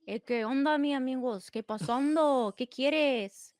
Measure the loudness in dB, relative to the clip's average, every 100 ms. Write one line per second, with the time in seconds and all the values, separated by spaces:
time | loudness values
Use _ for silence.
0 | -8 -8 -4 -2 0 0 2 2 2 0
1 | -2 -2 -4 -6 -6 -10 -6 -6 -2 0
2 | 2 4 4 4 0 -2 -8 -2 0 2
3 | 2 0 -4 -10 -20